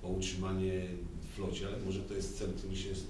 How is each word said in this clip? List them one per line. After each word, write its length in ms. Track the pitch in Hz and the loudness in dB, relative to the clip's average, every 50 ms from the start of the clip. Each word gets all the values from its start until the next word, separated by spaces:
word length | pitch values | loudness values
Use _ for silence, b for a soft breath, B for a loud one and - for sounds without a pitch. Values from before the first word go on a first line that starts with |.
| - | 0
o 20 | 92 | 0
utrzymanie 640 | 92 92 92 - - 92 92 95 95 92 92 95 95 92 92 90 90 87 85 85 82 - - | 2 2 2 2 2 0 2 2 4 4 4 4 4 2 0 0 -2 -2 -2 -4 -4 -4 -6
w 120 | - - | -6 -4
Flocie, 320 | - 98 92 87 - 95 | -2 0 0 0 0 -2
ale 100 | 98 98 101 95 | -2 -2 -2 0
może 140 | 95 95 98 | 0 0 0
to 140 | 92 - 104 | 0 0 0
jest 240 | 98 95 - - - | 0 0 0 -2 0
cel, 140 | 107 95 90 | 0 0 0
który 240 | 87 - 95 95 | -2 -2 -2 0
się 140 | 95 95 98 95 - - 95 | 0 0 0 -2 -2 -2 -4